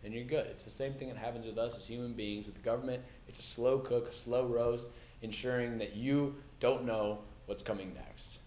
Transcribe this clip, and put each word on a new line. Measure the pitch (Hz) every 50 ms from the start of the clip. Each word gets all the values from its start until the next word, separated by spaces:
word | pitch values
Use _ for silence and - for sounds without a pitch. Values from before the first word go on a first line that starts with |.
| 104
and | 104
you're | 110 117 123
good. | 127 156 151 -
It's | - - - -
the | 110
same | - - 135 139 135
thing | - 139 127
that | 117
happens | 110 110 117 117 117 113
with | 113 107 110
us | 117 117 - -
as | -
human | - 117 120 123 120
beings, | 117 110 107 104 104 104 104
with | 107 98
the | -
government. | - 113 113 123 127 131 127 123 - - - - - -
It's | - -
a |
slow | - - - - 117 127 131 135
cook, | 131 - 120 120 117 -
a |
slow | - - - 120 120 127 127
roast, | 123 117 117 117 120 120 120 120 - - - - - - -
ensuring | 117 110 104 - - 127 123 123 120 120 117 113
that | 104 101 101
you | 107 120 135 139 143 143 139 139 - - - - -
don't | - 120 135 - 123
know | 120 110 110 104 104 107 104 - - - - -
what's | - 101 -
coming | - - 107 98 95 92 85
next. | - - - - - - - - - -